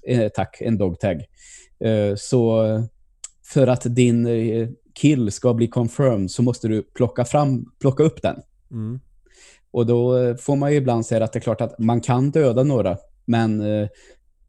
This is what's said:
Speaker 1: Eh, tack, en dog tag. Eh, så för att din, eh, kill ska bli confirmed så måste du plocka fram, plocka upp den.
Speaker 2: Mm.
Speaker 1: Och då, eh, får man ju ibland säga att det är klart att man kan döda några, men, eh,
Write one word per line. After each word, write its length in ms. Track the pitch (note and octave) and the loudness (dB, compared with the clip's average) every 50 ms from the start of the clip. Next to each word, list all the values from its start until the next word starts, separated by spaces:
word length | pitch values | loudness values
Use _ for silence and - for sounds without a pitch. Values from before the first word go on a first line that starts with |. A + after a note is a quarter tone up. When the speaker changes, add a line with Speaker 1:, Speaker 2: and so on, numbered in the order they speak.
| - | -6
Speaker 1:
Eh, 200 | C3 B2+ A#2 A2 G#2 - | -2 0 0 0 -2 -2
tack, 220 | - F#2+ - - - | -4 -6 -6 -8 -8
en 160 | - A#2 A2+ | -4 -4 -2
dog 220 | G2 G2+ F2+ E2+ - | -2 -2 -2 -4 -2
tag. 240 | - G2 E2+ C#2+ - - _ _ - - - - - _ _ - | -4 -4 -4 -4 -8 -16 _ _ -20 -20 -20 -20 -20 _ _ -4
Eh, 360 | - A2+ A2 G#2+ G#2 G2+ G2+ | -2 0 0 0 0 -2 -2
så 480 | G#2 - - C3+ B2 A#2 A2+ A2+ A2 A2 G#2+ A2 A2 A#2 A2+ _ _ _ _ _ _ - - _ _ _ - - | -4 -4 0 0 2 2 2 2 2 2 0 0 -2 -4 -6 _ _ _ _ _ _ -20 -20 _ _ _ -2 0
för 140 | D3 C3 | 2 4
att 280 | A#2+ B2+ B2 - A#2+ A#2+ | 4 2 0 -2 -2 2
din, 300 | B2+ B2 A#2+ A#2 A#2+ A#2+ | 2 4 4 4 2 2
eh, 400 | A#2 A#2 A2+ A2+ A2+ A2 A#2 A2+ A#2+ - - _ _ - | 0 0 0 0 -2 -2 -2 -4 -6 -8 -14 _ _ -4
kill 380 | - - C#3+ D3+ B2+ A#2 G2+ | 2 2 2 4 2 0 -4
ska 220 | - - - B2 A#2 | -2 0 0 0 2
bli 140 | A#2 A#2 | 2 0
confirmed 640 | A2 - B2 A#2+ A2 - - C#3+ C3 A2+ G2+ F#2+ F#2 | 0 0 -2 -2 -2 0 0 0 0 0 0 -4 -4
så 100 | - - A#2+ | -2 0 0
måste 240 | B2+ A#2+ - - | 0 0 -2 -2
du 140 | A2 A2 G#2+ - | -2 -2 -2 -4
plocka 420 | _ - - - - - - A#2+ | _ -4 -2 -2 -2 0 -2 -2
fram, 400 | - - D3 D3 C#3 C3 A#2+ - - _ - | 0 2 2 2 2 0 -2 -6 -10 _ -2
plocka 220 | - C#3 C3 - D3+ | -2 0 2 2 2
upp 180 | D#3+ - - | 2 0 -2
den. 140 | - F#2 - - - _ _ _ _ - | -6 -6 -6 -6 -12 _ _ _ _ -14
Speaker 2:
Mm. 280 | - A2+ G#2+ A2 B2 C3 - _ _ _ _ _ _ _ - - - _ _ _ - | -12 -10 -8 -8 -10 -12 -14 _ _ _ _ _ _ _ -20 -20 -20 _ _ _ -2
Speaker 1:
Och 120 | A#2+ A#2 | 0 2
då, 320 | A2+ A#2+ A#2+ A#2+ B2 B2+ | 2 2 2 2 2 2
eh, 180 | B2 B2 A#2+ A#2+ | 2 0 0 -2
får 200 | B2+ - - C#3+ | -4 -2 -2 0
man 160 | C#3 C#3+ C#3+ | 0 2 2
ju 60 | D3 | 2
ibland 280 | D3 C3 B2+ A#2+ A#2 A2+ | 2 2 2 0 0 0
säga 180 | - A#2 A2 A2 | 0 0 0 0
att 100 | A2+ - | -2 -4
det 60 | A#2 | -4
är 20 | |
klart 200 | - B2 G#2+ - | -4 -4 -2 -2
att 180 | A#2 A2 - - | -4 -6 -4 -2
man 220 | A2+ A2 A#2+ A#2+ | 0 0 0 0
kan 300 | - - B2 B2+ C3 C#3+ | 0 0 0 0 0 0
döda 320 | C#3+ D#3+ D3 B2+ A2 B2+ C3 | 2 2 2 2 2 2 0
några, 340 | D3 C#3 A#2 F#2+ F#2 E2+ - - _ _ _ _ | 2 0 0 0 -2 -4 -6 -10 _ _ _ _
men, 360 | - A#2 A2+ A2+ A2 G#2+ G#2+ | -2 0 0 0 0 -2 -2
eh, 260 | G#2 G#2 G#2+ G#2+ G#2 G#2 - _ - - - _ _ _ _ _ _ | -2 -2 -2 -2 -4 -4 -8 _ -20 -20 -20 _ _ _ _ _ _